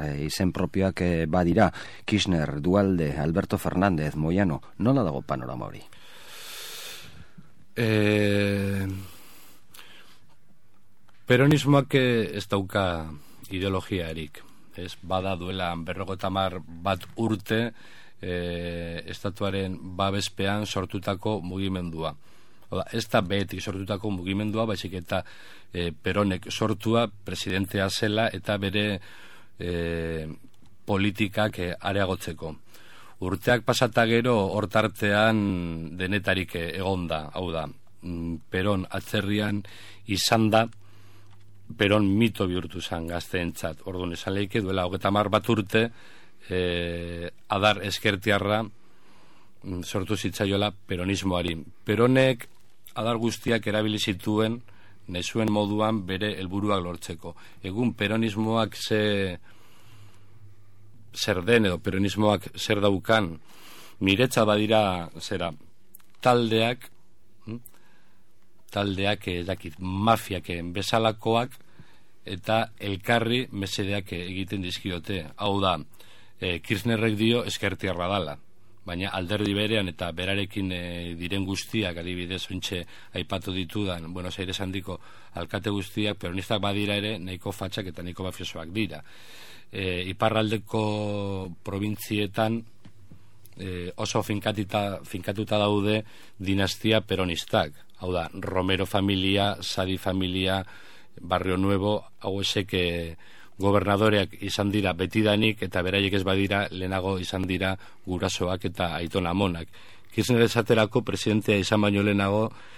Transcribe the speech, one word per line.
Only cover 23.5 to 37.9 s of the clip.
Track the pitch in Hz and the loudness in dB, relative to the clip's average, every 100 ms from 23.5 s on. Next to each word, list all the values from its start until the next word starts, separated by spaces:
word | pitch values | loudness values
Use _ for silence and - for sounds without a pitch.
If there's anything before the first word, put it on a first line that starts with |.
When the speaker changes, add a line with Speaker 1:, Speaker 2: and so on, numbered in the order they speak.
| 92 | -4
Speaker 2:
sortutako | - 95 98 101 107 | -4 -4 -4 -2 -2
mugimendua, | 92 90 98 107 104 113 | -2 0 0 0 0 0
baizik | 98 95 92 | -2 -4 -6
eta, | 87 95 - - - - - | -2 -2 -2 -10 -16 -16 -8
eh, | 90 85 | -4 -2
Peronek | 78 95 98 104 92 - | -2 0 2 2 2 -4
sortua, | - 110 98 110 113 113 | 0 0 2 2 4 2
presidentea | - - 92 - 92 95 101 98 | -2 -8 -6 0 0 0 0 0
zela, | - 110 107 113 | 2 2 4 2
eta | 95 - 104 | 0 -2 0
bere, | 98 104 104 95 - - - - - - | 0 2 0 -2 -6 -16 -16 -16 -14 -6
eh, | 87 87 85 85 82 80 78 78 - - - - - | -2 -2 0 -2 -2 -4 -6 -10 -14 -16 -16 -8 0
politikak, | 98 104 92 104 107 107 101 | 2 2 2 0 2 2 0
eh, | 90 85 | -4 -2
areagotzeko. | - 98 92 92 - 78 80 73 - - - - - - | 0 2 2 0 -4 -6 -8 -8 -14 -16 -16 -16 -16 -6
Urteak | 92 95 - 120 | -2 0 4 4
pasata | 113 117 120 110 113 | 4 4 4 6 6
gero, | 117 120 117 95 | 6 6 4 4
hor | 101 104 | 2 2
tartean | 110 107 101 104 104 110 110 101 92 87 82 82 87 | 4 4 2 4 6 6 6 2 0 -2 -4 -6 -4
denetarik, | 92 101 95 95 87 87 | 0 0 2 2 0 -4
eh, | 82 82 | -4 -2
egon | 95 95 85 | 0 0 0
da. | 78 76 | -2 -4
Hau | 85 90 | -6 -4
da, | 80 76 - - | -4 -4 -8 -16